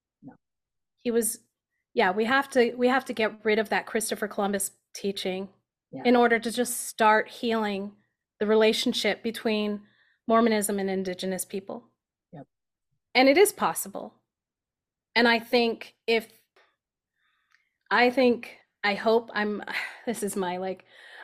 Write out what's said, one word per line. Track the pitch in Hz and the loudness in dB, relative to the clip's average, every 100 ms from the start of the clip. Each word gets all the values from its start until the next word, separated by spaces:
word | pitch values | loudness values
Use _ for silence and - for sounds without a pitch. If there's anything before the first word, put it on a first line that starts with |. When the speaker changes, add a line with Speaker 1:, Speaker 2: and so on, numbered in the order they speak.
| _ _ | _ _
Speaker 1:
No. | - - _ _ _ _ _ _ | -20 -20 _ _ _ _ _ _
Speaker 2:
He | 240 | -2
was, | 233 226 - _ _ _ _ _ | 0 0 -6 _ _ _ _ _
yeah, | - 190 | 0 2
we | 202 | 2
have | 226 269 277 | 0 0 2
to, | 254 233 | 2 2
we | 247 247 | 2 0
have | 262 254 | 0 -2
to | |
get | 226 214 214 | -4 -4 -2
rid | 220 214 | 0 0
of | 214 | 2
that | 190 - | -2 -2
Christopher | 220 - 214 208 | -4 -4 -6 -6
Columbus | - 202 202 - _ _ | -4 -2 -2 -6 _ _
teaching | - 196 202 185 185 196 _ _ _ _ | -8 -6 -4 -6 -6 -10 _ _ _ _
Speaker 1:
Yeah. | - | -2
Speaker 2:
in | 240 247 | 4 6
order | 233 226 | 6 2
to | 233 | 0
just | 226 240 - - | -4 -4 -4 -10
start | - 214 214 - | 2 4 4 0
healing | - 240 226 208 196 202 - _ _ _ - | -6 -2 -2 -2 -4 -8 -14 _ _ _ -6
the | 208 | 2
relationship | 214 220 220 254 - 214 175 | 4 4 2 -2 -2 -2 -2
between | 226 220 233 214 208 208 - _ _ _ - | -6 -4 -2 -2 -2 -6 -10 _ _ _ 2
Mormonism | 226 233 214 208 202 | 4 4 2 -2 -4
and | 196 | -2
Indigenous | 190 185 180 190 185 | -4 -4 -6 -6 -6
people. | - 196 - - _ _ _ _ _ | -8 -10 -10 -16 _ _ _ _ _
Speaker 1:
Yep. | 143 - _ _ _ _ _ _ | -20 -20 _ _ _ _ _ _
Speaker 2:
And | 247 269 | 4 6
it | 294 | 6
is | 415 | 4
possible. | - 180 - 196 - - _ _ _ _ _ _ _ _ _ _ 226 | 4 -4 -2 -10 -12 -14 _ _ _ _ _ _ _ _ _ _ 2
And | 240 | 4
I | 233 | 2
think | 233 247 233 - - _ - | 2 0 2 -2 -12 _ -2
if, | 226 220 _ _ _ _ _ _ _ _ _ _ _ _ _ _ _ - | -2 -2 _ _ _ _ _ _ _ _ _ _ _ _ _ _ _ -2
I | 220 247 | 2 2
think, | 254 247 233 - - _ _ | 4 2 2 -4 -20 _ _
I | 208 | -4
hope | 202 226 233 233 | -2 0 0 0
I'm, | 208 208 202 - - | -6 -4 -6 -8 -8
<sighs> | - - - | -8 -10 -8
this | 220 | -6
is | 202 202 | -6 -4
my, | 180 180 | -6 -4
like, | 190 185 - - - - | -8 -10 -14 -20 -20 -20